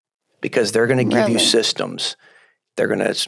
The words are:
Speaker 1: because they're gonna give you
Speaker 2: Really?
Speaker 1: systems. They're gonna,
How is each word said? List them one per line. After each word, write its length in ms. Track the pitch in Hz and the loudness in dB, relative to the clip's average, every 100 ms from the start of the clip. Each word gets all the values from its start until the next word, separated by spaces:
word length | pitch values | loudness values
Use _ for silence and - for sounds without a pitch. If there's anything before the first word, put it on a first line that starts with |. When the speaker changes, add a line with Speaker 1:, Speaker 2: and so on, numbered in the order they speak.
| _ _ _ _ | _ _ _ _
Speaker 1:
because 320 | 151 - 107 | -4 0 0
they're 140 | 113 117 | 0 2
gonna 180 | 131 123 | 2 2
give 240 | 120 214 | 2 2
you 60 | 233 | 2
Speaker 2:
Really? 40 | |
Speaker 1:
systems. 800 | - - - - 95 - - - _ _ _ _ _ - | 2 2 0 -2 -6 -6 -8 -10 _ _ _ _ _ -4
They're 140 | 101 | -2
gonna, 240 | 104 98 - | 0 -2 -2